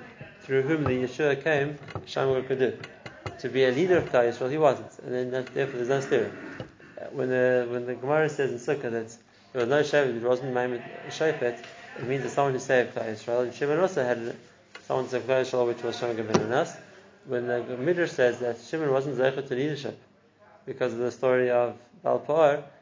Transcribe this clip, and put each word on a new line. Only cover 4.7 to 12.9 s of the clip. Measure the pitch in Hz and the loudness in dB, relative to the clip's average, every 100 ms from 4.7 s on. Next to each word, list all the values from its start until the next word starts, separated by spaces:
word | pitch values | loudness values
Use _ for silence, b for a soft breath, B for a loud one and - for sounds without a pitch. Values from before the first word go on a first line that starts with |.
| 110 107 - | 4 -4 -12
and | 135 | -6
then | 123 127 | -4 -2
that, | 131 127 | -4 -4
therefore | 139 135 123 | -2 -2 -2
there's | 120 | 0
no | 135 | 0
stira. | 135 131 101 | 2 2 0
Uh, | - - - - - - - - | -6 -12 -14 -16 -20 -20 -14 -10
when | 143 127 | -4 0
the, | 127 127 123 120 | 2 4 4 2
when | 123 120 | -2 -4
the | |
Gemara | 123 131 151 151 | -4 0 2 2
says | 151 131 | 0 -2
in | 120 | -2
Sukkah | - 143 123 | -4 -4 -2
that | 113 113 - b b b | -4 -6 -14 b b b
there | 131 120 | -2 2
was | |
no | 147 | 2
Shofet, | 147 147 135 117 | 4 2 2 0
it | |
wasn't | 120 123 135 | 0 0 0
Ma'amid | 123 127 120 - - 143 | -2 -2 -4 -8 -14 -10
Shofet, | - 160 151 120 120 - - - - | -2 0 0 -2 -4 -12 -18 -16 -10
it | |
means | 120 139 | -4 -2
that | 123 | -2
someone | - 139 | 0 2
who | 131 | 0
saved | - 127 113 | 2 4 2